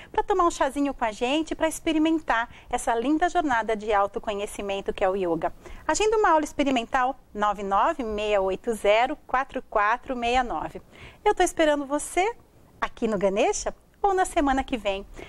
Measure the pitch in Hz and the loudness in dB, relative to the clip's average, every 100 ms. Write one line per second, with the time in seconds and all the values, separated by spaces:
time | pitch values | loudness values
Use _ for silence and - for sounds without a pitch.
0 | - - 427 370 349 - 285 285 285 262 | -6 -2 0 2 2 2 0 0 -2 -2
1 | 226 208 247 302 311 320 320 - 339 311 | -4 -2 0 0 -2 -2 -2 -2 -2 2
2 | 320 330 - 233 240 - - 240 - 233 | 2 2 0 -2 -2 -8 -6 -4 -2 0
3 | 247 311 349 359 311 233 220 220 214 202 | 0 0 2 0 0 0 0 -2 0 2
4 | 202 220 226 202 208 - 202 196 196 - | 2 -2 -6 -6 -6 -6 -6 -4 -6 -2
5 | 190 196 180 165 170 - - - - 311 | 0 0 0 0 -2 -6 -14 -8 -4 0
6 | 427 440 403 320 302 - 277 254 226 269 | 2 4 4 4 2 -2 0 0 0 0
7 | 254 - - 208 208 202 196 196 269 311 | 0 -2 -10 -2 0 0 0 2 2 0
8 | 226 208 214 208 190 185 - 220 202 214 | -4 -4 0 2 2 -2 -4 0 4 4
9 | 262 302 - 254 269 262 - 214 208 240 | 2 -2 -2 -2 -2 -6 -4 0 0 0
10 | - 247 233 247 240 165 160 185 - - | -4 -4 0 0 0 -4 -6 -10 -18 -20
11 | - - 415 415 349 - 311 294 269 294 | -20 -2 0 2 2 2 2 2 0 -4
12 | - 349 403 466 - _ - - 208 - | -2 -2 -2 -4 -14 _ -20 -8 -8 -4
13 | 226 208 196 196 330 415 220 - _ _ | -2 0 0 2 0 0 -6 -10 _ _
14 | 403 381 370 349 285 262 - 247 202 196 | 0 2 0 0 2 0 -2 -4 -2 -4
15 | - - | -8 -16